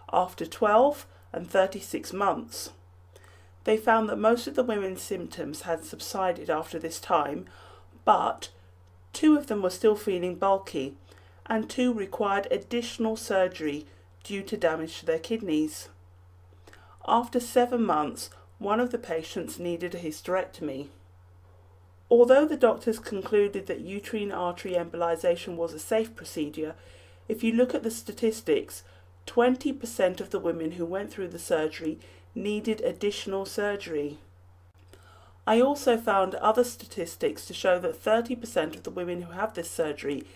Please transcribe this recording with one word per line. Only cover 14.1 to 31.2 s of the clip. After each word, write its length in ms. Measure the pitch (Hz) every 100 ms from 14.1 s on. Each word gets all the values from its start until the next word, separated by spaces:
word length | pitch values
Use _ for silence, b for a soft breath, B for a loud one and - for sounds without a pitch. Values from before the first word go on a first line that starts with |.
| b
due 180 | - 196
to 140 | 196 214
damage 440 | 165 160 160 -
to 60 | 165
their 140 | 160
kidneys. 720 | - 226 190 151 156 - - - - - - - - - B B B B -
After 360 | 233 240 240
seven 440 | 240 254 240 240 202
months, 440 | 151 151 233 - B B -
one 200 | 196 220
of 120 | 247
the 60 | 233
patients 640 | - 165 160 196 156 -
needed 340 | 175 170 175
a 60 | 175
hysterectomy. 880 | 165 156 - 185 180 - 151 135 143 - - - - - - - - - - - -
Although 360 | 240 240 269 311
the 100 | 285
doctors 420 | 233 220 233 220
concluded 720 | - 196 185 208 202 202 196
that 140 | -
uterine 500 | 175 202 - 220 202
artery 400 | 190 180 175 190
embolization 880 | 175 170 170 170 165 180 175 - 170
was 160 | 165
a 60 | 160
safe 360 | - 220 226 -
procedure, 600 | - 170 147 156 156 - B B B B B
if 160 | 226
you 80 | 226
look 240 | 226 247 -
at 80 |
the 80 | 226
statistics, 920 | 226 - - 226 220 - 143 - - b b b - -
twenty 480 | 240 247 254 285
percent 480 | 269 226 - 185 180
of 80 | 185
the 100 | 190
women 320 | 170 165 160
who 140 | 175 165
went 260 | 190 208
through 160 | 202